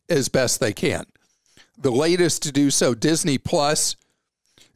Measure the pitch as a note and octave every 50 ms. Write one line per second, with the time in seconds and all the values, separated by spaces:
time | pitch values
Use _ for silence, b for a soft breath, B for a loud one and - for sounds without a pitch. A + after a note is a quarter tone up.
0 | _ - F3 C#3+ B2 - - C#3 B2+ A2 - - C3 A2 G#2 - - D3 G2 E2
1 | - - _ _ _ _ _ _ b b b b b b b - - C3+ A2+ C3
2 | D#3 E3+ F3+ F3+ F3 D#3 - - - D3+ C3 C#3+ C#3+ C#3 C3+ - F#3+ C#3 A#2 A2
3 | - D3 E3 D#3 - E3 C#3 A#2+ - - - D3 C#3+ D3 D#3 - - - - -
4 | _ _ _ _ _ _ _ _ _ b b b b b b